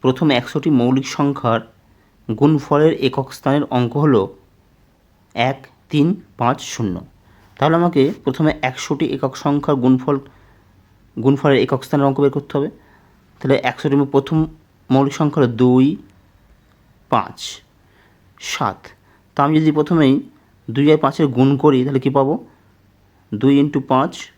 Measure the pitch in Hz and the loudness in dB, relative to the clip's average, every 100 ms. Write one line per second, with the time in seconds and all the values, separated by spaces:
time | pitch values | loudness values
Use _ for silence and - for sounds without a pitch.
0 | 131 127 160 127 120 156 139 139 120 131 | 0 0 2 0 -2 -4 0 2 2 0
1 | 135 - 143 139 120 113 113 _ _ _ | -4 -4 -4 -2 -2 -2 -4 _ _ _
2 | _ _ - 110 147 156 - 147 156 - | _ _ -10 0 2 0 0 2 2 2
3 | 135 - 131 - - 143 143 127 120 131 | -2 -4 -8 -6 -2 -2 -2 -2 -2 0
4 | 151 120 98 - _ _ _ _ _ _ | 2 2 0 -6 _ _ _ _ _ _
5 | _ _ _ - 123 135 - _ _ 151 | _ _ _ -4 -2 -2 -12 _ _ 0
6 | 147 196 - _ 120 135 - - 104 87 | 0 0 -8 _ -4 -2 -6 -8 -6 -6
7 | - _ _ _ _ _ 143 165 175 170 | -12 _ _ _ _ _ 0 2 0 2
8 | 135 214 - 131 156 - 131 127 - 143 | 0 0 -8 -2 -2 0 -6 -6 -8 -4
9 | 156 139 135 127 - 147 147 143 123 131 | -4 -4 -6 -4 -2 -2 0 0 2 2
10 | 127 143 139 - _ _ _ _ _ _ | 0 -4 -6 -20 _ _ _ _ _ _
11 | _ - 117 139 147 135 127 131 - 147 | _ -4 0 2 2 2 2 -2 -2 0
12 | 139 131 143 143 143 147 143 - _ _ | 0 2 0 0 -6 -4 -4 -8 _ _
13 | _ _ _ _ 131 135 127 - 151 139 | _ _ _ _ 0 0 0 -4 -2 0
14 | 139 139 139 160 156 - _ _ _ 131 | 2 0 0 -2 -2 -6 _ _ _ 0
15 | 139 139 151 143 127 113 127 127 135 180 | 0 0 -2 0 0 2 2 4 2 0
16 | - _ _ _ _ _ _ _ _ _ | -12 _ _ _ _ _ _ _ _ _
17 | _ 120 90 - - - _ _ _ _ | _ -4 -4 -12 -16 -18 _ _ _ _
18 | _ _ _ _ - - 110 95 - - | _ _ _ _ -12 -6 -4 -6 -16 -20
19 | _ _ _ - 143 156 156 151 151 170 | _ _ _ -2 2 2 2 0 0 2
20 | 143 139 143 _ _ _ - 117 143 156 | 4 2 -2 _ _ _ -10 0 2 4
21 | 139 - 151 123 135 139 151 135 127 135 | 2 0 -2 2 2 4 2 2 0 -2
22 | 135 135 135 190 - _ _ _ _ _ | 0 0 0 -2 -8 _ _ _ _ _
23 | _ _ _ 104 131 139 143 143 131 127 | _ _ _ -2 2 2 2 -2 -2 0
24 | 151 - - | 0 -6 -20